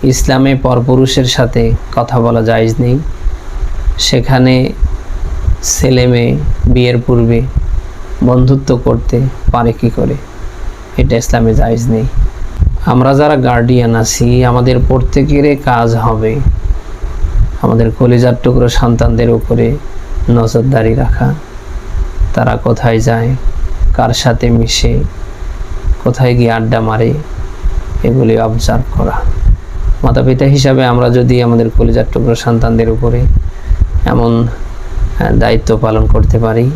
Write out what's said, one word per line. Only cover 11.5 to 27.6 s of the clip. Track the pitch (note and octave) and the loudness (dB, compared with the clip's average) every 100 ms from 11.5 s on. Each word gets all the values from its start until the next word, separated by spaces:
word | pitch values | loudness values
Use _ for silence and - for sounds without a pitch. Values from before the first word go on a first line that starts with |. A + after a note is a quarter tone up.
জায়েজ | G#2+ A2 A#2 A#2+ | 2 0 0 0
নেই। | A2+ B2+ - - - - - - - - | -2 0 0 0 -2 -8 0 0 0 0
আমরা | B2 B2+ | 2 2
যারা | C#3 D3 D3 | 2 2 2
গার্ডিয়ান | B2+ A#2+ A#2 B2 A#2+ A2+ | 0 0 2 2 2 0
আছি, | A2+ - A#2+ B2 | 0 0 2 2
আমাদের | B2 B2 B2 B2 - | 2 2 2 2 2
প্রত্যেকেরই | C3 B2+ C#3 C#3 C#3+ C#3+ C#3 | 2 0 0 2 2 2 0
কাজ | C#3 A#2+ A#2 A2+ | 0 0 2 0
হবে | A2+ A2 A2 A2+ C#3 - - - - - - - - - - - | 0 0 -2 0 0 0 -2 -2 -4 -8 -8 -4 -2 0 0 0
আমাদের | B2 A2+ A2+ | 0 2 0
কলিজার | - B2 A#2+ B2 A#2 | 2 2 4 2 2
টুকরো | B2+ B2 A#2+ | 0 2 2
সন্তানদের | - A#2+ A#2 A#2 A2+ A#2 | 2 2 2 2 2 2
উপরে | A#2 - A#2+ A#2 D3 - - - - - | 0 0 0 0 -2 -6 -10 -6 -4 2
নজরদারি | A#2+ A2+ A#2+ B2+ C3 A2+ A#2+ | 2 2 0 0 2 2 2
রাখা, | A#2+ - B2+ D3+ - - - - - - - - - | 0 0 0 -2 -8 -14 -10 -10 -6 -4 -4 -2 -2
তারা | - A#2+ A#2 | 0 0 -2
কোথায় | - A2+ A#2+ A2+ | -2 0 0 0
যায়, | A2+ A#2 A#2 C3 - - - - - | 0 0 0 0 0 0 -2 2 2
কার | - A#2+ | 2 0
সাথে | A#2 C3 A#2 A#2+ | 0 0 0 2
মিশে, | A#2 A#2 - A#2+ B2 C#3+ - - - - - - - - - | 2 0 0 0 0 -2 -4 -10 -8 -10 -8 -8 -4 -2 0
কোথায় | - A#2+ B2+ A#2+ | -2 0 2 2
গিয়ে | A#2 | 2
আড্ডা | A2+ A2+ A#2 | 0 0 0
মারে, | A2 A2 A#2 D3 D3+ - - - | 0 0 0 -2 -6 -8 -8 -4